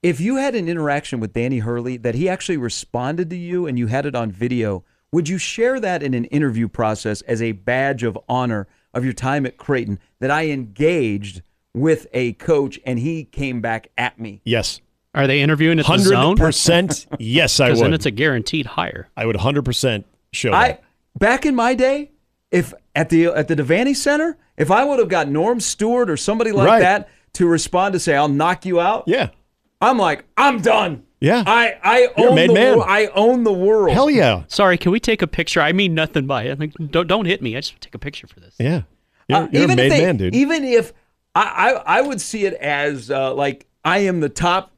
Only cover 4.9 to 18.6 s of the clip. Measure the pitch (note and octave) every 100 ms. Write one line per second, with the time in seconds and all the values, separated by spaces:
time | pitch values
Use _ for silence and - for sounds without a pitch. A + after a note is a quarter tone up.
4.9 | _ _ D#3 D#3 F#3 - - A#3 C4 G#3+
5.9 | F3 C#3+ B2+ A#2+ D3 D3 A2+ A2 - A2
6.9 | G#2+ - G#2 - A#2 A2+ G#2 A2 B2+ C#3
7.9 | C3 A#2 G2+ - B2+ B2 G#2+ G2 _ _
8.9 | B2 B2+ A#2 C3 C#3+ C3 - - C#3 A2+
9.9 | G2 _ _ B2+ D3 D#3 C#3 A2+ G2 D3+
10.9 | E3+ A#2 G2+ G2+ F#2 - _ _ A#2 D3
11.9 | D#3 - B2 B2 G#2 - D3 C#3 - -
12.9 | B2 C3+ E3 D3+ - C#3 B2 A2+ A2+ -
13.9 | - B2 - A2+ G2+ - A2+ G#2 - _
14.9 | _ _ - C3+ C#3+ C#3+ D3+ D#3+ E3 D3
15.9 | F#3 F#3+ A#2+ C#3+ G#3+ D#3+ D3 - E3+ F#3+
16.9 | G3+ - D3+ A2 C3+ C#3+ - B2+ A#2 A2
17.9 | A2+ C#3+ G#2+ D3+ B2+ G#2+ D#3+